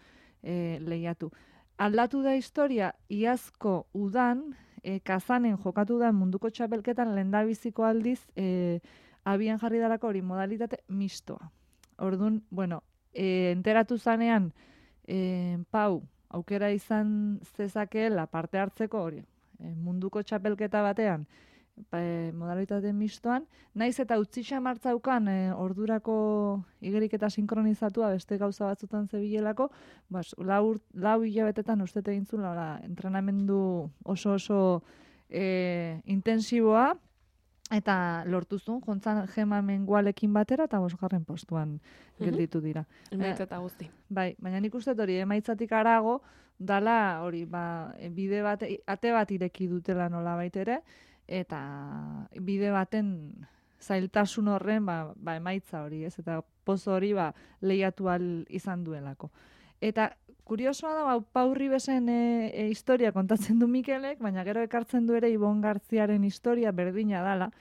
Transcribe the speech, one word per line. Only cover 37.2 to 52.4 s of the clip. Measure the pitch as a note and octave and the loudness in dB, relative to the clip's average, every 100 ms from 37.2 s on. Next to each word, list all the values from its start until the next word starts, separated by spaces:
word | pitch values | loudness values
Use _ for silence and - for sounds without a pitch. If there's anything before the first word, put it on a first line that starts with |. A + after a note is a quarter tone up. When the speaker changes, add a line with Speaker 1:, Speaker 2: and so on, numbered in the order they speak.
| _ _ _ _ - | _ _ _ _ -2
Speaker 1:
eta | G#3+ G#3 F#3+ F3 E3+ F3 | 0 2 2 2 -2 0
lortu | F3+ F3+ G3+ | -2 -2 -6
zuen, | - B3 | -4 -6
jontzan | A3+ G3 G#3+ G#3+ F#3+ | -4 -4 0 0 -2
Gema | A3 G#3 G3+ | -2 0 2
Mengualekin | G3 G3 G3 G#3 G3+ G3 G#3 | 0 0 2 4 4 2 2
batera, | G#3 G#3+ C4+ D#4 | 4 4 2 2
eta | G3+ | 2
bosgarren | F3+ F3 F#3 F3+ D#3+ | 0 -2 -2 -2 -2
postuan | E3 - E3 D3+ D3+ - - - - | -10 -6 -4 -4 -6 -12 -20 -20 -4
Speaker 2:
Mhm. | F3 | -2
Speaker 1:
gelditu | E3 E3 D#3+ | 0 0 -2
dira. | D#3 D#3 D3+ - - | -4 -6 -8 -14 -10
Speaker 2:
Emaitza | F#3+ F#3+ F#3 | -4 -2 -2
Speaker 1:
Baina | F#3+ | -6
Speaker 2:
eta | F3+ | -6
guzti. | F3+ - D#3+ - - | -10 -12 -18 -18 -8
Speaker 1:
Bai, | G3 F#3 - | -4 -4 -4
baina | F#3 F#3+ | -6 -2
nik | G#3 B3 | -2 -2
uste | B3 | -2
dut | A3 | 0
hori | G3+ F#3 | 2 0
emaitzatik | F#3+ G#3 A3 A3 A3+ | 2 0 0 -4 0
harago, | A3 A3+ A3+ A3 B3+ - - _ - | 4 6 6 4 -2 -4 -20 _ -12
dala | F#3+ G3 G#3+ A#3 G3 E3 | 0 2 4 4 2 0
hori, | F3 E3+ E3 | -4 -6 -6
ba, | F3 E3+ E3+ D#3+ - | -6 -6 -6 -10 -12
e, | F3 | -10
bide | E3+ G3 G#3 | -6 -2 0
bat, | G#3 G3+ | 0 -2
e, | - - - | -4 -6 -6
ate | G3 A#3 | -2 2
bat | A3+ G3+ | 2 2
ireki | F#3+ F3+ - F#3 | 0 -4 -4 -4
dutela | F3 F3 F3+ F3 | -2 -2 -2 0
nolabait | E3+ E3+ E3+ F3 F#3+ | -2 -4 -4 -4 -4
ere, | F#3+ C#4 - - - _ - | -4 -4 -6 -20 -20 _ -8
eta | F#3 F3+ D3+ C#3 C#3+ C#3+ D3 D3 D3 - - | -6 -6 -8 -10 -12 -10 -10 -10 -12 -14 -10